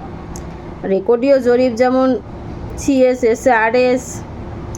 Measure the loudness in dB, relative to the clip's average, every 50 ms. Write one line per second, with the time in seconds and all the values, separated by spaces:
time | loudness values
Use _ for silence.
0 | -14 -14 -14 -14 -12 -12 -12 -12 -12 -12 -14 -14 -14 -16 -12 -8 -4 -2 -2 0
1 | 2 2 2 2 4 4 4 4 4 4 4 4 4 2 2 2 2 2 4 4
2 | 2 2 0 0 -4 -8 -14 -14 -12 -12 -12 -10 -10 -10 -10 -4 -2 0 2 4
3 | 4 4 4 2 2 0 0 2 2 2 4 4 2 2 2 2 2 2 2 0
4 | -2 -6 -12 -12 -12 -12 -14 -14 -12 -12 -12 -12 -12 -10 -10